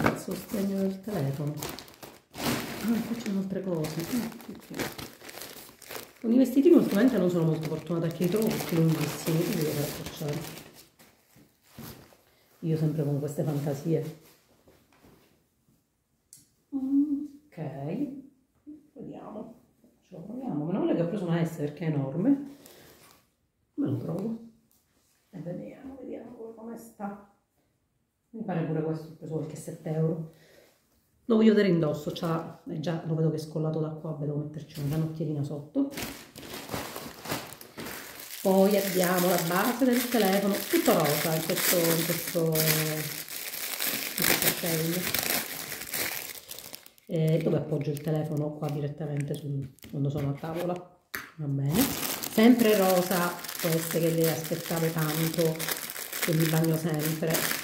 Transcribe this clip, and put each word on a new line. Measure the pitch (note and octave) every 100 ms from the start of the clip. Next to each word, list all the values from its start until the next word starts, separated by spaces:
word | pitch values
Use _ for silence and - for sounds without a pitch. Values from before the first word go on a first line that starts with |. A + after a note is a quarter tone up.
| -
il | -
sostegno | - F#3 - G#3 G3 G3
del | F#3+ F#3+
telefono. | - G3 C3+ C#3 D3 D3+ - - - - - - _
Ah, | - - - - - G#3 A#3 -
qua | A3+
c'è | A3
un'altra | G3 - F#3
cosa. | F#3+ E3 D3+ D#3
Ah, | E3 B3 A3+ - -
ok. | - - - - - - - - - - - - - - - - -
Con | A3+
i | B3
vestitini | C4 C#4 E4+ D4
ultimamente | - G3 B3+ G#3
non | F3+
sono | F3 D#3+
molto | D#3 D3+
fortunata, | D#3 - E3+ E3
perché | -
li | F3+
trovo | G#3+ A3
tutti | - - E3
lunghissimi, | D#3+ D3+ - - - D#3+
quindi | F3+ F#3
devo | D3+
fare | C#3 C#3+
accorciare. | - D#3 - D3+ D3 - - - - - _ - _ _ - - _ _ - - - - - _ _ _ _
Io | E3 D#3
sempre | D#3 D3+
con | C#3+ C#3+
queste | C#3+ -
fantasie. | D3+ C#3+ D3 C#3 E3 D#3 D#3+ - - - _ _ _ - _ _ - - _ _ _ _ _ _ _ _ _ _ _ - _ _ _
Ok, | C4+ C4 C#4 D4 C#4+ - - _ - C#3 C3+ C#3+ G#3+ D4 C#4 - _ _ _ D4 D4+ -
vediamo. | C4+ - - G#3 G#3+ A#3 - _ _ _ _
Ce | _
lo | E3+
proviamo. | G3 B3 C4+ D3
Meno | D#3 G#3
male | E4+
che | A#3+
ho | E3+
preso | G#3 F3+
una | E3+
S, | E3 -
perché | D3 - D#3+
è |
enorme. | C#3+ C3+ D#3+ A#3 C#4 - - - - - - - - _ _ _ _ _
Me | - C4
lo | A#2+
trovo. | - F3 A3 A3+ - - _ _ _ _ _ _ _
E | F3+
vediamo, | E3+ F3+ D4+ - C4+ C4+
vediamo | - - A#3 A#3+
come, | A3+
come | A3+ A3+ A3+
sta. | - - G3+ G3+ - _ _ _ _ _ _ _ _ _ _
Mi | A3+
pare | F#3+ E3+
pure | D3+ D#3+
questo, | D#3 D#3 -
ho | -
preso | D3+
qualche | D3+ - -
sette | - E3 E3
euro. | D#3 D#3+ E3+ - - - - - _ _ _ _ _ -
Lo | A3
voglio | A3
vedere | G3+ G3
indosso, | E3 D3+ - -
c'ha, | F3 E3+ E3 - - -
eh | E3
già, | D3 E3 E3
lo |
vedo | D#3+ D#3+
che | -
è |
scollato | - D#3+ D#3 D#3+
da | D#3
qua, | - E3 D3
devo | D3 D3
metterci | D3+ D3 - -
una | C#3 D#3+
canottiera | D#3+ - D3+ D3
sotto. | - C#3+ - C#4 C#4 - - - - - - - - - - - - - - - - - - - - - - - - -
Poi | G3 F#3+ F#3+ G3+
abbiamo | G3 F3+ F3 F#3 F3+
la | F3 E3
base | F3+ A#3 A#3+
del | C4 A#3+ -
telefono, | A#3 F#3+ G3 G3+
tutto | G3+ - E4+ C#4
rosa | F3+ D3+ D#3 E3+
in | D#3+
questo, | - F3 - F3+
in | E3 E3
questo, | E3 E3 - F3
in | D#3+ D#3 D#3+ D#3 D#3 D#3 D3 - - - - - - - - - - -
questo | - - D#3+ E3 F3
segno. | D#3+ E3 F3 F3+ - - - - - - - - - - - - - - - - - - - -
E | E3+ D#3+ D#3+
dove | - D3+
appoggio | - D3+ C#3+
il | C#3
telefono? | E3 D#3 C#3 D3 D3+
Qua | D3+ D3
direttamente | C#3+ C#3+ D3 D3+ C#3+ C#3+
sul, | - C#3+ C#3 C#3 - -
quando | D#3 C#3
sono | C#3 C#3
a |
tavola. | C#3+ E3 D#3+ F3 F3+ - - _ - - -
Va | D3
bene. | C#3 C#3 F3+
Sempre | C#4 - - - - - A3+ A#3+ A3 G3+
rosa, | F#3+ F3+ F3 F#3 F3 - - -
queste | F3 E3 D#3+ E3+
che | E3
le | D#3+ D#3+
aspettavo | D3+ - E3 - E3 D#3+
tanto, | E3 D#3 D#3 D#3+ D#3+ D#3+ D#3+ - - - - - -
che | -
mi | D#3+ D#3+
bagno | D#3+ E3 D#3+
sempre. | F3 D3+ D#3 D#3+ E3 - - -